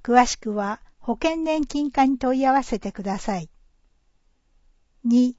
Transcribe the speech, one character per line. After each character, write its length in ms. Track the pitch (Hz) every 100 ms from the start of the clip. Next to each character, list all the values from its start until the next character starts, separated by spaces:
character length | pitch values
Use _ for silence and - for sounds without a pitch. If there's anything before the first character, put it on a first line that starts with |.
詳 240 | - 240 247
し 100 | -
く 180 | 226
は 280 | 208 202 220 - _
保 160 | -
険 240 | 233 320 330
年 260 | 320 311
金 260 | 294 294 294
課 140 | 277
に 140 | 269 262
問 200 | 262 262
い 80 | 269
合 60 |
わ 100 | 269
せ 160 | 262 208
て 140 | 196
く 100 | -
だ 160 | 196 190
さ 200 | - 185
い。 100 | 160 _ _ _ _ _ _ _ _ _ _ _ _ _ _ _
二、 320 | 240 240 247